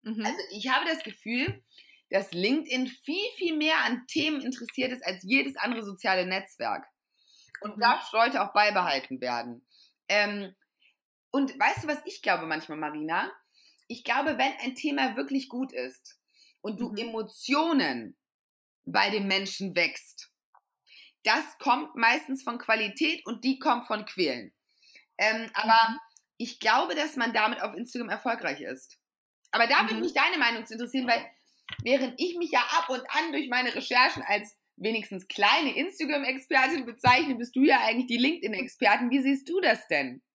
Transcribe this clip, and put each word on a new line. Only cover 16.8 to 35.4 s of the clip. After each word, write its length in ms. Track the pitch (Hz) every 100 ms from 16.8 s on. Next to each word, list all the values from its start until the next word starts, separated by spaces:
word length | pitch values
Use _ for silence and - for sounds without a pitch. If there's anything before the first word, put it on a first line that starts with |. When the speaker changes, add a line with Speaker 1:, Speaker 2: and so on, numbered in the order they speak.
| 240
Speaker 1:
Mhm. 40 | 202
Speaker 2:
Emotionen 1200 | 233 220 214 - - 285 330 294 160 120 107 - _ _ _ _ _ _ -
bei 240 | 196 202
dem 180 | 208 196
Menschen 480 | 190 190 - 196 170
wächst, 560 | 160 - - - - _ _ _ _ _ _ - - _
das 340 | 214 247 311 -
kommt 360 | 269 254 311 -
meistens 480 | 233 262 - 269
von 140 | - 233
Qualität 680 | - 220 208 196 311 339 285
und 180 | 247
die 160 | 262 262
kommt 280 | 311 240 240
von 180 | 214 -
Quälen. 480 | - 156 120 98 _ _ _ _ - _ -
Ähm, 320 | 214 226 226
aber 240 | - 220 226
Speaker 1:
Mhm. 200 | 226 262 - _ _ _
Speaker 2:
ich 220 | 240 -
glaube, 360 | - 240 339 311
dass 200 | 302 262
man 180 | 233
damit 280 | 220 214 240
auf 140 | 208 180
Instagram 340 | 240 247 226
erfolgreich 520 | 208 254 233 180 147
ist. 360 | 110 131 - - _ _ _ _ -
Aber 160 | - 233
da 200 | 294 214
würde 140 | 220
Speaker 1:
Mhm. 0 |
Speaker 2:
mich 120 | 349
deine 240 | 269 311 349
Meinung 280 | 233 226 220
zu 80 |
interessieren, 340 | 226 240 269 247
weil 180 | 233 - _ _ _ - -
während 360 | 226 262 254 -
ich 180 | 359 349
mich 140 | 330
ja 100 | 254 247 320
ab 120 | -
und 140 | 254 -
an 220 | 294 330
durch 180 | 294 262
meine 260 | 247 247 220
Recherchen 480 | - 247 254 -
als 340 | - 208 208 - _ _
wenigstens 500 | 185 226 214 190 -
kleine 480 | -